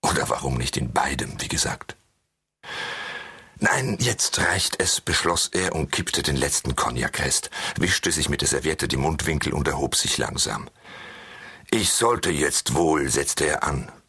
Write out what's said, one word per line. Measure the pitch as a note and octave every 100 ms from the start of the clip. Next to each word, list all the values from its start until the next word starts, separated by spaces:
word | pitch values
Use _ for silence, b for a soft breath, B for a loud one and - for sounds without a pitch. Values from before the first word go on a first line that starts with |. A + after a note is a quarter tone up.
Oder | - - -
warum | - C2+
nicht | B1 B1 -
in | -
beidem, | - C2+ C#2 - -
wie | -
gesagt. | D#2 - - - - _ _ _ _ _ _ B B B B B B B B B B
„Nein, | - - C3 G2
jetzt | A#2+ A2+ - -
reicht | E2+ F#2+ - -
es“, | F#2 -
beschloss | - D#2+ E2 E2+ -
er | F2 F#2 D#2+
und | C#2+
kippte | - - -
den | D2 C#2
letzten | C#2+ - C2
Cognac-Rest, | B1 A#1 B1 A#1+ - C#2 - - B B -
wischte | F2+ - -
sich | D#2 C#2+
mit | C#2+
der | C#2+
Serviette | C#2 C#2+ D#2 -
die | C2+
Mundwinkel | C#2 D#2+ - D2+ -
und | C#2 D2
erhob | C#2+ C#2
sich | - - -
langsam. | A1 - - - - B B B B B B B B B B
„Ich | A2+ F#2+
sollte | - A#2 A#2+ F2+
jetzt | D#2 D2 - -
wohl“, | C#2 E2 D#2 C2+
setzte | C2 C#2+ - D#2
er | D2
an. | D2+ C#2 - -